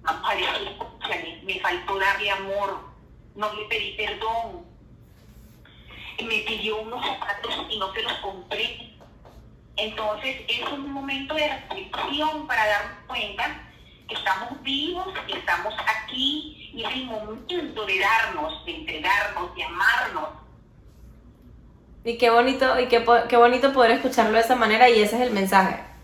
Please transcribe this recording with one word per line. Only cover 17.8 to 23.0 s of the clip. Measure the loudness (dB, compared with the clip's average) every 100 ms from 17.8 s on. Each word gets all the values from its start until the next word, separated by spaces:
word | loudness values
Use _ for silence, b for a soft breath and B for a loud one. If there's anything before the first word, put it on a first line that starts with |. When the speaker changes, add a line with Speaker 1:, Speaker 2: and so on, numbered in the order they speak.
Speaker 1:
de | -2 2
darnos, | 4 2 2 -2 -6 -6
de | -10 -10
entregarnos, | -8 -6 0 2 0 -4 -8
de | -8
amarnos. | -8 2 2 4 0 -4 -8 -10 -20 -20 -20 -20 -20 -20 -20 -20 -20 -20 -20 -20 -20 -20 -20 -10
Speaker 2:
Y | -6 2
qué | 6
bonito, | 8 6 4 4 4
y | 4
qué | 4